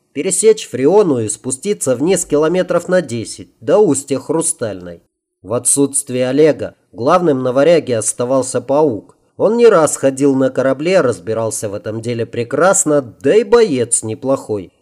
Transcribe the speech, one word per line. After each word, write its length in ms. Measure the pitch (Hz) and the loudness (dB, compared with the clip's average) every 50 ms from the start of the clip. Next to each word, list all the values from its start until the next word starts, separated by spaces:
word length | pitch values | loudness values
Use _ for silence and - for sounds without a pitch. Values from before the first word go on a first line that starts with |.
| _ _ - | _ _ -10
пересечь 560 | 135 156 190 185 - 208 220 208 - - - | -8 -6 -4 -2 2 4 2 2 2 0 -10
Фреону 500 | - 120 131 147 185 214 208 170 135 120 | -4 0 2 4 4 4 4 2 2 -2
и 80 | 110 104 | -2 -4
спуститься 680 | - - - 127 127 - - 202 208 - - 135 127 | -6 -8 -8 -10 -8 -6 -4 -6 -6 -4 -2 -2 -2
вниз 300 | 117 143 175 196 - - | 0 0 0 0 -2 -2
километров 600 | - 147 147 156 160 175 185 175 175 175 175 - - | -2 0 0 0 0 0 0 -2 0 -2 -4 -2 0
на 140 | 180 185 | -2 -2
десять, 480 | 170 123 117 117 104 - - - 92 - _ _ | -2 -2 -6 -8 -8 -10 -12 -16 -18 -20 _ _
до 200 | 113 113 160 202 | -2 0 2 4
устья 380 | 214 185 139 - - - 135 131 | 4 4 2 -2 -2 -6 -6 -6
Хрустальной. 840 | 131 - 151 165 156 - - - 120 107 98 92 90 87 85 87 _ _ _ _ _ _ _ _ | -4 -4 -4 -4 -2 -4 -4 -6 -6 -8 -8 -10 -14 -16 -18 -18 _ _ _ _ _ _ _ _
В 120 | - 90 110 | -10 -6 -6
отсутствие 760 | 123 120 - - 139 143 135 139 - - - 123 123 123 123 | -4 -2 -2 0 0 0 0 -2 -4 -6 -6 -4 -4 -2 0
Олега 460 | 131 143 156 156 135 113 107 87 - _ _ _ | 2 4 4 4 2 0 -4 -10 -12 _ _ _
главным 520 | - 92 117 143 170 185 175 165 139 131 127 | -10 -4 0 2 2 2 2 2 0 0 0
на 100 | 127 120 | -2 0
Варяге 440 | 135 139 160 175 156 120 123 120 110 | 2 4 4 4 2 2 0 -2 -2
оставался 640 | 107 - - - 123 123 135 135 123 - - 123 | -2 -4 -4 -4 -2 -2 0 -2 -2 -2 -4 -6
Паук. 560 | 120 - 135 147 160 147 113 95 - _ _ _ _ _ _ - | -4 -2 0 2 2 2 0 -2 -8 _ _ _ _ _ _ -2
Он 200 | 135 190 226 240 | 0 0 2 4
не 100 | 240 226 | 6 6
раз 280 | 208 165 156 143 - | 6 6 4 2 0
ходил 400 | - - 139 135 127 143 143 135 | 0 -2 0 0 2 2 2 2
на 140 | 131 131 127 | 2 0 0
корабле, 520 | 131 135 123 135 135 131 151 175 190 180 | 0 0 0 0 0 -2 0 0 2 2
разбирался 680 | 147 123 110 87 87 110 110 113 113 110 104 - - 104 | 2 2 0 -2 -4 -6 -4 -4 -4 -4 -4 -6 -8 -8
в 40 | 98 | -8
этом 280 | 104 - 113 107 113 | -8 -8 -8 -8 -8
деле 240 | 110 120 120 113 113 | -6 -6 -6 -6 -6
прекрасно, 760 | - - 123 120 117 143 143 165 190 196 - - 156 147 147 | -6 -6 -8 -6 -4 -2 2 2 2 2 2 2 0 0 0
да 340 | 131 117 - _ - - 180 | 0 -4 -8 _ 0 2 2
и 80 | 220 233 | 2 2
боец 600 | 202 226 240 220 208 143 123 117 113 - - - | 4 4 4 4 4 2 -2 -2 -2 -4 -6 -4
неплохой. 720 | 110 110 - - 131 135 131 - - 107 101 90 - _ _ | -6 -8 -6 -4 -2 -2 -2 -4 -6 -8 -8 -8 -10 _ _